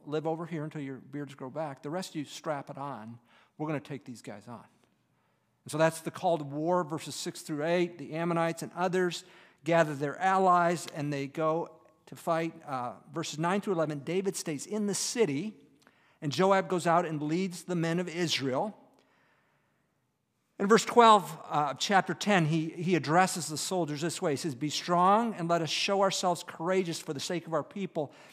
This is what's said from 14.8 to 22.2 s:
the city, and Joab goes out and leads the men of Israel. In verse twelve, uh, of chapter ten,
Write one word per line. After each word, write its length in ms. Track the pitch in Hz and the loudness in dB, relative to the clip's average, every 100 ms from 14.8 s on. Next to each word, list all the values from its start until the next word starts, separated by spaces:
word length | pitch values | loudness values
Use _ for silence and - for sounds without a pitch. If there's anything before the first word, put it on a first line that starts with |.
| 208 | -2
the 80 | |
city, 600 | 185 - 247 196 139 214 - - _ _ _ _ _ | -2 -2 0 0 0 -4 -10 -20 _ _ _ _ _
and 100 | 151 | -4
Joab 380 | 135 190 196 190 | 2 4 4 2
goes 160 | 185 175 | 0 4
out 180 | 165 | 4
and 180 | 170 151 | 4 -2
leads 420 | 151 170 190 180 | -2 0 -2 -6
the 120 | - 175 | -4 -2
men 240 | 165 170 | 0 0
of 80 | 175 | -2
Israel. 640 | 160 165 - 131 131 208 - _ _ _ _ _ _ _ _ _ _ _ _ _ _ _ _ _ - | -2 -2 0 0 -2 -2 -8 _ _ _ _ _ _ _ _ _ _ _ _ _ _ _ _ _ -4
In 80 | 196 | 4
verse 180 | 226 | 6
twelve, 540 | - 240 226 208 151 160 - | 6 8 10 8 4 -8 -4
uh, 200 | 151 147 | -2 -2
of 80 | 135 | -2
chapter 340 | - 196 180 | 2 2 2
ten, 320 | 175 | -2